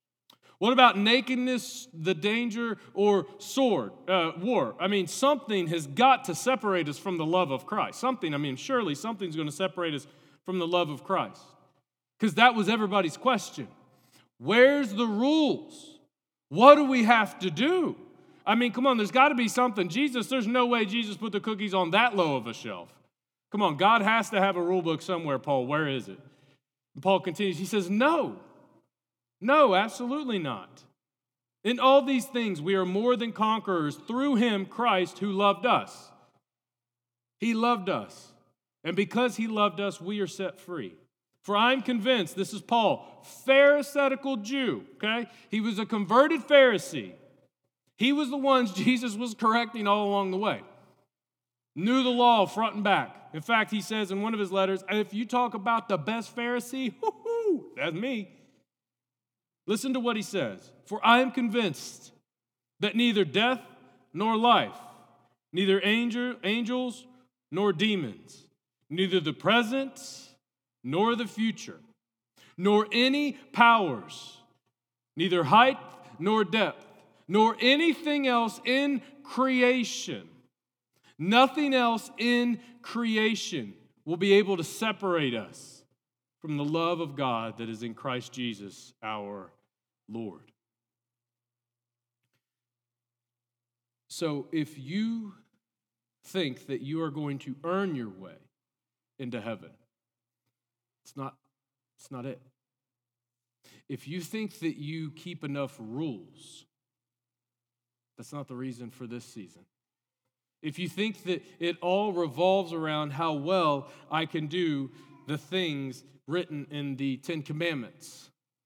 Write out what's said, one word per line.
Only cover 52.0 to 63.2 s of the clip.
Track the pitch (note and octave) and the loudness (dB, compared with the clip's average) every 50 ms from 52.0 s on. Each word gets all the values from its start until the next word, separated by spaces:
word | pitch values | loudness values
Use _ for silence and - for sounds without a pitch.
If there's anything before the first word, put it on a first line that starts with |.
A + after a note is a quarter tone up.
| B3 | 2
the | B3+ | 2
law | B3 A#3+ A#3+ A#3+ A#3 G#3+ F#3+ | 2 6 6 6 6 6 4
front | E3+ - G#3 A3+ G#3+ F#3 | 2 0 -2 -4 -2 -2
and | G#3+ G3 | -2 2
back. | G3+ F#3+ D3+ B2 - - - - - - | 2 2 2 2 -2 -8 -18 -20 -14 -14
In | D#3 | -12
fact, | - - A#3 A3 G#3+ - | -2 0 0 2 2 0
he | G#3+ G#3 | -4 -6
says | - - A3 A3 G#3 F3+ | -6 -4 -4 -4 -4 -4
in | G3 G3 | -4 -4
one | G#3 A3+ A3+ | -4 -4 -4
of | G#3 | -4
his | G3+ F3 | -4 -2
letters, | F#3+ G3 F#3+ F#3+ F#3+ F#3 F#3+ | 0 0 0 0 -2 -4 -4
"If | - G#3 G#3+ G#3 - G3+ | -4 -2 -2 -2 -2 -4
you | G#3+ A#3+ | -6 -6
talk | G#3+ B3 B3 B3 A#3 G#3 | -2 -2 -2 -2 -2 -4
about | G#3+ F#3+ A#3 A#3 A3+ A#3 | -4 -2 -2 -2 -2 0
the | - G3 | -2 -4
best | E3 C#3 G#3 A3+ A#3 A3 - - | -2 -2 -4 -4 -4 -6 -8 -10
Pharisee, | A#3+ A#3 A#3+ B3 A#3+ A#3+ - C4+ C4 C4 A3+ - | -6 -4 -4 -4 -4 -6 -6 -8 -6 -6 -6 -6
<laughs> | - | -4
whoo-hoo, | A4 G#4 - - - A4+ A#4 A#4 A4+ G#4 E4+ A#3+ - - - | -4 -4 -4 -4 -6 -4 -4 -2 0 0 -2 -2 -4 -10 -8
that's | B2 C#3+ E3+ D#3 | -6 -6 -4 -4
me." | F3+ A3+ C#4 C4 A3 F#3+ - - _ _ _ _ _ _ _ _ _ _ _ _ _ _ _ _ _ _ _ _ _ _ _ _ _ _ | -4 -4 -4 -4 -6 -6 -10 -16 _ _ _ _ _ _ _ _ _ _ _ _ _ _ _ _ _ _ _ _ _ _ _ _ _ _
Listen | E3+ A3 A3 - C4+ B3+ | -4 -4 -2 -2 -2 -2
to | C4 | -2
what | A#3 A#3+ A3+ | 0 -2 -2
he | A3 | -2
says. | G3 - G3 F#3 C3+ G#2+ F#2+ F2 - - - _ _ | -6 -6 -4 -4 -4 -4 -6 -10 -16 -20 -20 _ _
"For | - G3+ G#3+ - | -10 -8 0 4
I | A#3 A#3 B3 | 6 6 6
am | C4 B3+ | 6 2
convinced | - C4 A#3+ A3+ G3+ A#3+ A3 F3 C#3 - - - - - - - _ _ _ _ _ _ _ _ _ _ _ _ _ _ | 0 -2 -2 -2 0 0 -2 -2 -2 -6 -10 -14 -16 -18 -20 -20 _ _ _ _ _ _ _ _ _ _ _ _ _ _
that | F3 G#3 - | -4 -2 0
neither | A3+ A#3+ A#3+ G#3+ G#3 | 2 2 2 2 2